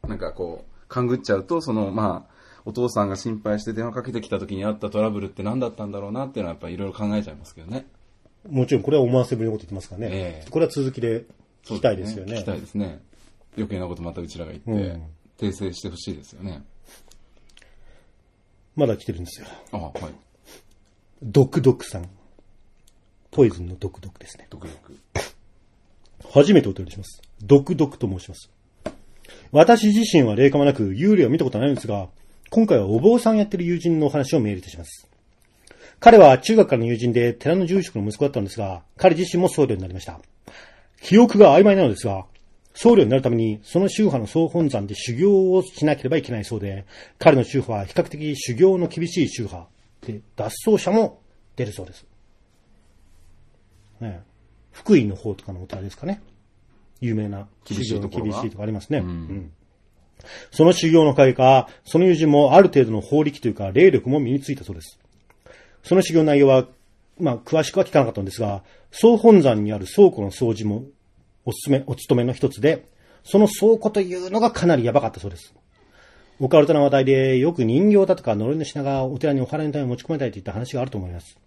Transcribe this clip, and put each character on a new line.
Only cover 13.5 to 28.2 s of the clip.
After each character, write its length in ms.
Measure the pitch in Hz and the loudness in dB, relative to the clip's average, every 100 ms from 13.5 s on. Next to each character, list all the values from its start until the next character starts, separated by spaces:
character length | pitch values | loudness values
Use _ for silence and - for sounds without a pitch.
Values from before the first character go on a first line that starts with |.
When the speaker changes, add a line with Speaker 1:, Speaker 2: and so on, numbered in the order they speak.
| - | -12
Speaker 1:
余 120 | 107 | -10
計 100 | 98 | -8
な 80 | 90 | -10
こ 80 | 87 | -12
と 60 | |
ま 100 | 85 | -12
た 80 | 85 | -14
う 60 | 82 | -16
ち 100 | 82 | -14
ら 80 | 80 | -16
が 60 | |
言 80 | - | -16
っ 20 | |
て、 80 | 110 | -8
Speaker 2:
う 40 | |
ん。 280 | 107 92 85 80 - _ _ | -6 -6 -10 -16 -20 _ _
Speaker 1:
訂 140 | 104 | -10
正 200 | 90 98 | -8 -12
し 100 | 85 | -12
て 60 | - | -16
ほ 80 | - | -14
し 140 | - | -14
い 40 | 80 | -16
で 60 | |
す 120 | 69 | -18
よ 100 | 71 | -16
ね。 180 | 98 76 - - - - _ - _ _ _ _ _ _ - _ _ _ _ _ _ _ _ - | -16 -16 -20 -20 -20 -20 _ -20 _ _ _ _ _ _ -20 _ _ _ _ _ _ _ _ -4
Speaker 2:
ま 100 | 135 | -2
だ 100 | 104 | -4
来 80 | |
て 80 | - | -8
る 80 | 85 | -12
ん 40 | |
で 60 | 87 | -14
す 100 | - | -16
よ。 60 | - - _ | -20 -20 _
Speaker 1:
あ、 60 | 104 | -14
は 120 | 80 | -12
い。 20 | - 82 - _ _ _ - _ _ _ _ _ _ | -14 -16 -18 _ _ _ -20 _ _ _ _ _ _
Speaker 2:
毒 380 | 120 143 131 - | -2 2 2 2
毒 240 | 131 117 | 0 0
さ 140 | - 98 | -6 -14
ん。 100 | 87 _ _ _ _ _ _ _ _ _ _ _ _ | -16 _ _ _ _ _ _ _ _ _ _ _ _
ポ 120 | - | 2
イ 60 | 123 | 2
ズ 120 | 87 | 2
ン 40 | 87 | -14
の 80 | 90 | -12
毒 240 | 98 - | -14 -14
毒 160 | - - | -20 -20
で 80 | - | -20
す 100 | - | -20
ね。 80 | _ | _
Speaker 1:
毒 180 | - 80 | -20 -20
毒。 280 | - _ - _ - - _ _ _ _ _ _ _ _ - - | -20 _ -20 _ -12 -12 _ _ _ _ _ _ _ _ -20 0
Speaker 2:
初 240 | 143 143 | 2 6
め 80 | 190 | 4
て 60 | 107 | 2
お 40 | |
便 140 | 95 92 | -8 -14
り 60 | |
し 60 | - | -16
ま 60 | |
す。 160 | 98 - - - | -20 -20 -20 -20
毒 340 | 104 139 135 170 | 4 4 4 -2
毒 220 | 151 - | -4 -4
と 100 | 113 | -8
申 120 | 92 | -8